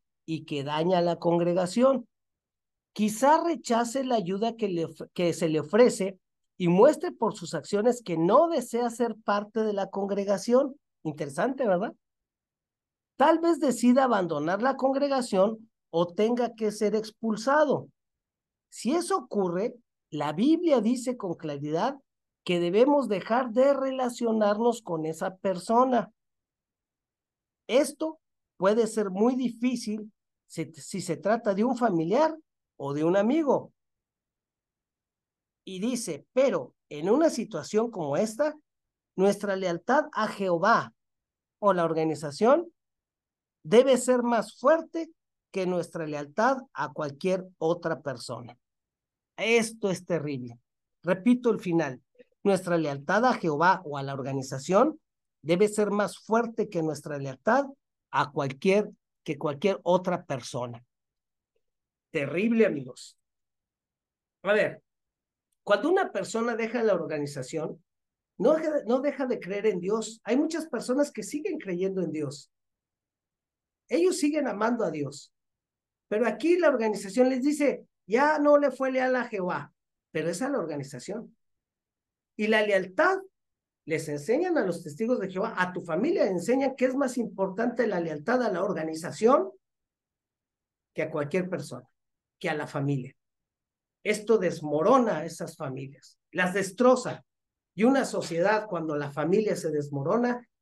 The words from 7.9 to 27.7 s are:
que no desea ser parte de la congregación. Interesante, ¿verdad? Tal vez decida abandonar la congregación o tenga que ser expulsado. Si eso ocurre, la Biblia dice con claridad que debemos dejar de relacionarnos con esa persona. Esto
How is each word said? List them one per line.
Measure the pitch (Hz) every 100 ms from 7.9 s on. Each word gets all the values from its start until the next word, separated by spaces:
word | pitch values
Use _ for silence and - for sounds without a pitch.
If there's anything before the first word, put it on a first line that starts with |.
| 240
que | - 160
no | 170 254 339
desea | 330 240 233 240
ser | 233 240 214
parte | - 202 208 226
de | 220
la | 196 196
congregación. | 202 196 196 202 196 190 247 285 - _ _
Interesante, | 156 143 147 143 226 262 226
¿verdad? | 180 208 - _ _ _ _ _ _ _ _ _ _ _ -
Tal | 285 330
vez | 339 320
decida | 285 240 240 247
abandonar | 262 208 180 147 156 196
la | 254 262
congregación | 262 269 285 269 247 190 208 220 - _ _
o | 165 175
tenga | 175 220 240 233
que | 226 220
ser | 208 208
expulsado. | 214 214 - 226 208 269 294 294 160 - _ _ _ _ _ _ _ _
Si | - 220
eso | 339 339 381
ocurre, | - 208 185 175 233 - _ _ _
la | 147 147
Biblia | 151 262 330 349 262
dice | 214 247 254 247
con | 190
claridad | 165 156 143 147 160 233 285 _ _ _ _
que | - 175
debemos | 175 202 269 285 233
dejar | 190 - 233 233
de | 214 269
relacionarnos | 277 269 262 247 240 233 220 208 208 233 233
con | - 160 156
esa | 160 190 185
persona. | 196 180 - 226 262 247 180 _ _ _ _ _ _ _ _ _ _ _ _ _ _ _
Esto | -